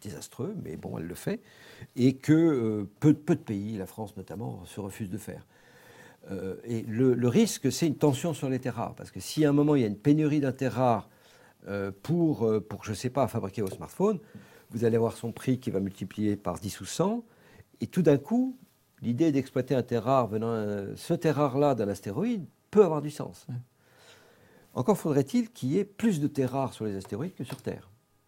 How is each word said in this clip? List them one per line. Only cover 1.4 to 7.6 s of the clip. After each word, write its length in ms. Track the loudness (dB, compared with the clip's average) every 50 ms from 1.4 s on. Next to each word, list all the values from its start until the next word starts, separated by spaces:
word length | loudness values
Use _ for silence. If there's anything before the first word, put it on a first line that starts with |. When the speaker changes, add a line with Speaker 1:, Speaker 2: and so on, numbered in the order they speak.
| -8 -18 -20 -20 -20 -20 -18 -18 -20 -12 _
Speaker 1:
et 180 | 4 4 4 4
que, 180 | 2 4 4
euh, 560 | 6 6 6 6 4 4 2 0 0 -2 -4 -6 -6 _
peu, 140 | 6 6 6
peu 200 | 6 2 0 0
de 60 | 0
pays, 380 | 0 -4 -4 -4 -4 -4 -6 -6
la 80 | -8
France 300 | -8 -10 -12 -12 -12 -12 -14
notamment, 460 | -14 -12 -10 -10 -8 -8 -10 -12 -14
se 120 | -14 -10 -10
refusent 300 | -10 -10 -8 -8 -8 -8
de 80 | -8
faire. 300 | -8 -10 -10 -14 -14 -16 _ _ _ _ _ -20 -20 -20 -20 -20 -20 -20 -20 -20 _ -14 -10
Euh, 260 | -10 -8 -6 -8 -8 -8 -8
et 180 | -6 -6 -6
le, 320 | -6 -4 0 4 4 4 4
le 140 | 4 2 4
risque, 440 | 4 4 4 4 0 -2